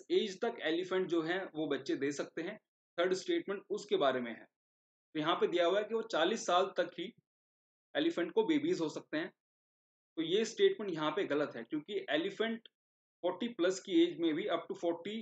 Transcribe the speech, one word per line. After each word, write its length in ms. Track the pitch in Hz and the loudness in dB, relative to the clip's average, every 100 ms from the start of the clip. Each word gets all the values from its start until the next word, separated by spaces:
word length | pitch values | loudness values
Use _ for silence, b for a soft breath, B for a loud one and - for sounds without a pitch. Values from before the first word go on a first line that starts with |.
| - | 0
एज 260 | 180 214 185 | 0 0 -2
तक 180 | - - 151 | -4 -2 -2
elephant 420 | 165 180 185 180 | -2 0 -2 0
जो 140 | 170 | 0
है 200 | 160 185 185 151 | 0 -2 -4 -4
वो 120 | 156 | -2
बच्चे 280 | 135 131 160 | -2 -2 -2
दे 140 | 139 | -2
सकते 280 | 143 - - | -2 -6 -6
हैं, 160 | 165 214 _ _ _ - | -8 -10 _ _ _ -2
Third 160 | 180 185 | 0 0
statement 480 | - 175 180 196 - | 0 -2 -2 -6 -4
उसके 240 | 208 - 190 | -6 0 2
बारे 240 | 139 127 | 4 2
में 100 | 120 | -2
है। 140 | 110 - _ _ _ _ _ _ 156 | -8 -16 _ _ _ _ _ _ -4
तो 40 | |
यहाँ 160 | 151 180 | 0 2
पे 120 | 208 | 2
दिया 180 | 170 170 | 4 2
हुआ 140 | 202 | 2
है 60 | 214 | 0
कि 100 | 226 | -4
वो 60 | 220 | -2
चालीस 340 | 160 170 220 - | 2 2 2 2
साल 260 | 180 190 185 | 2 2 0
तक 140 | 175 | -4
ही 200 | - 180 - _ _ _ _ _ _ _ 143 | -4 -10 -10 _ _ _ _ _ _ _ 0
एलिफेंट 360 | 160 165 180 | 0 0 0
को 120 | - 190 | 0 2
babies 340 | 151 147 180 | 2 2 0
हो 60 | 156 | -2
सकते 260 | 147 - 151 | -4 -6 -6
हैं। 140 | 185 - _ _ _ _ _ _ _ - | -6 -10 _ _ _ _ _ _ _ -6
तो 40 | |
ये 200 | 160 196 220 | 0 0 0
statement 480 | - 196 190 202 | 4 4 4 -4
यहाँ 180 | 156 151 | -2 -2
पे 120 | 202 165 | 0 0
गलत 300 | 143 143 127 | 0 -2 -4
है, 80 | |
क्योंकि 420 | 113 151 147 202 - | -6 -6 -4 -6 -2
एलिफेंट 560 | 151 185 - 220 226 - _ _ _ _ _ | 0 0 -2 -2 -4 -10 _ _ _ _ _
फ़ोर्टी 240 | 175 180 233 | -4 -2 -4
प्लस 300 | 240 175 185 | 0 0 0
की 220 | - 170 | 2 4
एज 160 | 170 151 | 4 4
में 140 | 165 151 | 0 0
भी, 120 | 202 | 0
up 180 | 170 - | -2 -4
to 100 | 190 | -4
forty 380 | 175 170 202 220 | -2 -2 -4 -8